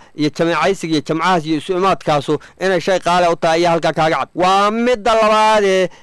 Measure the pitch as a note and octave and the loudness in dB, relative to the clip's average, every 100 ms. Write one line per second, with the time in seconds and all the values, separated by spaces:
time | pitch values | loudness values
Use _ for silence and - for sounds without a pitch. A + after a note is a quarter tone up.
0 | - - D3 - E3 D#3+ F3 F#3+ E3 D#3 | -8 -4 -4 -2 -2 0 -2 -2 -2 -4
1 | - D#3+ F3 F3+ D3+ D3+ - F3+ F#3+ E3+ | -2 -2 0 -2 -2 -6 -4 -2 0 -2
2 | - D3 C3+ D3 - - F#3 F3+ G3 F3+ | -2 -2 -2 -6 -6 -8 -2 -2 0 -2
3 | E3+ F3+ F3 E3 E3+ E3 F3 E3 D#3+ D#3 | 0 2 2 0 0 2 0 0 -2 0
4 | D#3 D3 - D#3+ F3+ G3 G#3 A3+ A#3+ A#3+ | 0 0 -4 -2 2 2 2 0 0 0
5 | A#3 A3+ G#3+ G#3+ G#3+ G#3+ G3 F#3+ F3+ - | 0 2 4 4 4 2 2 0 -2 -6